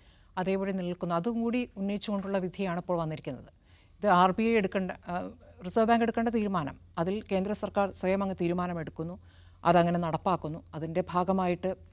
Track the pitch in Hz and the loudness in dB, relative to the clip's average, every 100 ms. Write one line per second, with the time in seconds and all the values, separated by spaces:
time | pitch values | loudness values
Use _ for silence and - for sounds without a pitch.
0 | - - _ - 185 190 196 190 175 180 | -20 -20 _ -4 -2 0 -2 -4 -4 -4
1 | 175 170 175 233 233 247 240 - 196 202 | -2 -2 0 -2 -2 -2 -4 -6 -4 -4
2 | - 202 190 196 180 175 190 170 147 175 | -4 -4 -2 -2 -2 -4 -4 -4 -2 -2
3 | 160 151 - 123 - - _ - - - | -2 -6 -8 -12 -14 -20 _ -20 -20 -2
4 | 208 175 185 180 226 226 196 196 180 - | 4 8 6 4 2 2 2 0 -4 -6
5 | - 175 185 - - - 180 226 220 233 | -8 -6 -6 -12 -20 -14 -2 2 4 4
6 | 226 233 233 226 208 190 139 131 - - | 2 0 0 0 0 -2 -4 -8 -10 -4
7 | 170 208 - 190 190 208 208 - 196 - | -2 -2 -2 -2 0 -4 -2 0 0 0
8 | 185 196 196 185 170 175 180 170 147 - | 0 0 0 -2 0 0 -2 -4 -8 -8
9 | 165 185 - - - - - 175 170 175 | -10 -10 -18 -20 -20 0 4 6 6 2
10 | 170 160 202 175 156 156 - 156 160 170 | 0 -2 0 -2 -2 -10 -10 -10 -4 -4
11 | 180 180 180 190 180 180 185 185 - | -2 0 2 2 0 -2 -4 -6 -10